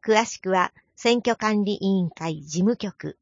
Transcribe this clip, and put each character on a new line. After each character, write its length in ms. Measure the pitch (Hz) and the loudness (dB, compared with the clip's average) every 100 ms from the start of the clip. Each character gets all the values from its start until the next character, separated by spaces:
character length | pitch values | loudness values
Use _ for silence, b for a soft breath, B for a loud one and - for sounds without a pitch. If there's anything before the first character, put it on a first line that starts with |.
詳 220 | - 214 | 4 2
し 160 | 233 - | 2 -6
く 100 | 190 | -2
は、 220 | 185 180 b b - | 0 0 b b -2
選 200 | 233 240 | 0 2
挙 180 | 240 226 | 0 -2
管 260 | 214 208 | 0 0
理 140 | 202 208 | 0 -2
委 200 | 196 190 | 0 0
員 100 | 175 | 0
会 320 | - 165 156 | -4 -6 -6
事 180 | 147 156 | -6 0
務 180 | 196 240 | 0 0
局 400 | 202 - 151 - | -6 -8 -14 -14